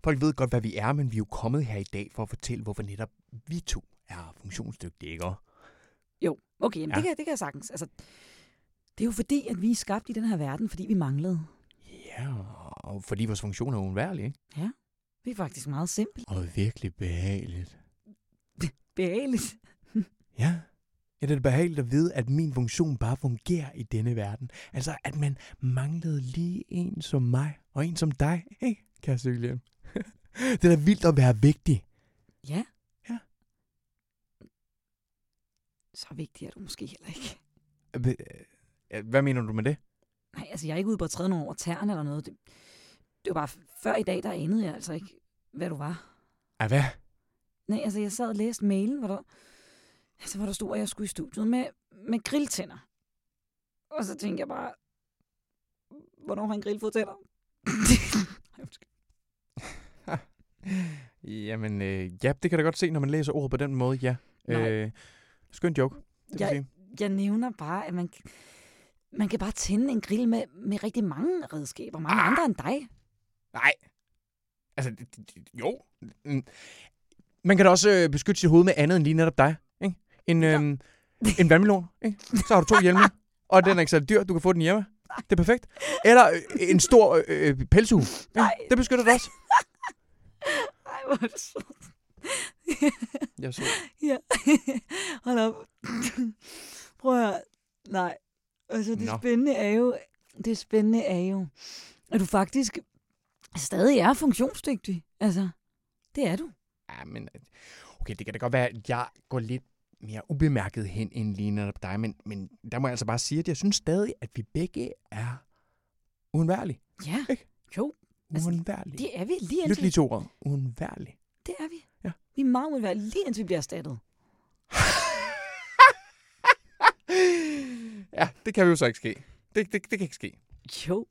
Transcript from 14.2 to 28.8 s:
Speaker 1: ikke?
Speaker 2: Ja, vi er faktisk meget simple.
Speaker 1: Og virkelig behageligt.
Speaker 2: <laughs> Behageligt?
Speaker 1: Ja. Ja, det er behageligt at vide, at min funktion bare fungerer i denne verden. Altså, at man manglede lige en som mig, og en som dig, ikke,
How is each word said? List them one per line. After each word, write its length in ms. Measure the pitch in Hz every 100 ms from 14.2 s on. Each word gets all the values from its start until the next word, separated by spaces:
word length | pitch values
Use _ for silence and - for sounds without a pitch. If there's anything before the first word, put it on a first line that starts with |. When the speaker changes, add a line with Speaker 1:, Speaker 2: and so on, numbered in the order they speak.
Speaker 1:
ikke? 140 | 104 143 _ 147
Speaker 2:
Ja, 140 | 196 - _ _ _ _
vi 60 | 247
er 40 |
faktisk 340 | 208 160 135 139
meget 200 | 139 175
simple. 360 | - 220 - -
Speaker 1:
Og 180 | 92 85 -
virkelig 380 | 101 - 92
behageligt. 840 | - 90 87 95 98 85 87 87 - _ _ _ - _ _ _ -
Speaker 2:
<laughs> 380 | 160 _ _ -
Behageligt? 600 | 185 202 277 240 - - _ _ _ 220 180 _ _ -
Speaker 1:
Ja. 220 | 139 170 - _ _ _ _ _
Ja, 40 | 143
det 100 | 143
er 40 |
behageligt 380 | 131 131 175 147
at 120 | 117
vide, 240 | 139 170
at 140 | 139 120
min 260 | 143 160
funktion 440 | 127 120 - 160 127
bare 180 | 117 131
fungerer 560 | 135 117 - 175 143
i 100 | -
denne 340 | 113 113 113 117
verden. 340 | 101 107 127 - -
Altså, 240 | - 131 135
at 120 | - 147
man 200 | 143 135 - -
manglede 600 | 127 127 139 165 160 147
lige 440 | 127 131 175 180 -
en 340 | 175 175 -
som 200 | - 139
mig, 360 | 123 127 147 147 _
og 140 | 143 160
en 100 | 160
som 140 | 160
dig, 340 | 135 147 170 - -
ikke, 240 | 254 208